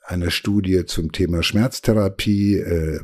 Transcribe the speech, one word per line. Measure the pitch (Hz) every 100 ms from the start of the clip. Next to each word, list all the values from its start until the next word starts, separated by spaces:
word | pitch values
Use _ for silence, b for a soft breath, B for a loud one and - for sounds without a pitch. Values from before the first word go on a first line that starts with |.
einer | - 92 87
Studie | - - 101 95 95 85
zum | - 80
Thema | - 90 85
Schmerztherapie, | 80 104 123 - - 107 98 98 - 101 101 101
äh, | - 85 80 78